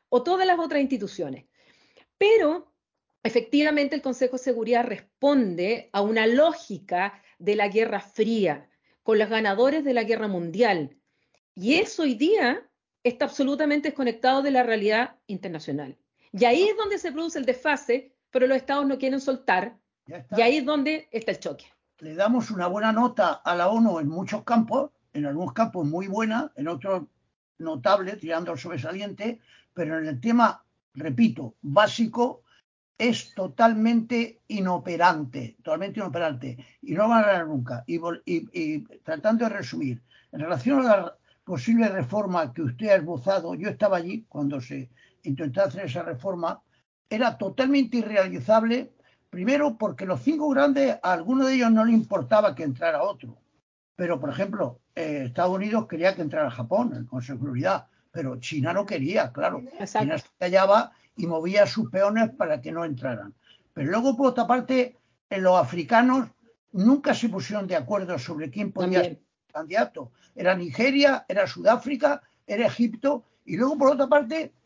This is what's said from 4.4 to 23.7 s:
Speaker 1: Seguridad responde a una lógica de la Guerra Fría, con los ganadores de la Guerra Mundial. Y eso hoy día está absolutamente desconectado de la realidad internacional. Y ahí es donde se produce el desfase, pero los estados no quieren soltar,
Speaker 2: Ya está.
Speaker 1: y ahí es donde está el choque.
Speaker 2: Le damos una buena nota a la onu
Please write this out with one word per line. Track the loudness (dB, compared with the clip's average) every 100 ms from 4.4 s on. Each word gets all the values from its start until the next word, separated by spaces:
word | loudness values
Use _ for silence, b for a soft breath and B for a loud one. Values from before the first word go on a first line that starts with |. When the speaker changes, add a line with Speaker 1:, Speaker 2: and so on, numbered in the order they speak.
Speaker 1:
Seguridad | -2 -2 2 2
responde | 2 -4 -12 _ 4 4 2 0 -2 -2 -4
a | -2
una | 2 2 4
lógica | 6 4 2 -8 -12 -4 -2 -2 b b -6
de | -2 0
la | 2
Guerra | 2 0 -2
Fría, | -4 -2 0 2 2 0 -8 _ _ _
con | 2 2
los | 2
ganadores | 2 2 2 2 2
de | 0
la | 0
Guerra | 0 -2 -2
Mundial. | -4 -4 2 2 2 -2 -10 _ _ _ _ _
Y | -6 0 2
eso | 0 -2
hoy | -2
día | 0 2 4 2 0 -6 _ _ _
está | -4 -2 -2
absolutamente | -2 -2 0 0 0 -2
desconectado | -2 -4 0 2 2
de | 2
la | 2
realidad | 2 2 2 0 -2 -8 -12
internacional. | -10 -8 -10 -8 -8 -8 -16 _ _ _
Y | 0
ahí | 2 4
es | 2 0
donde | -4 -4
se | -6
produce | -6 -6 -4
el | -4
desfase, | -2 -2 -2 -2 -4 -4 _ _
pero | 0 2
los | 2
estados | -2 -2 0
no | -2
quieren | -2 -2
soltar, | -2 -4 0 0 -2 -8 _ _ -18
Speaker 2:
Ya | -18
está. | -4 2
Speaker 1:
y |
ahí | 4 2
es |
donde | 0 0 0 -4 -6
está | -8 -6
el | -6
choque. | -8 -12 -16 _ _ _
Speaker 2:
Le | -8
damos | -2 2 2 -2
una | -4 -4
buena | 0 0
nota | 2 2 2 0
a | 0 -2 0
la |
onu | 2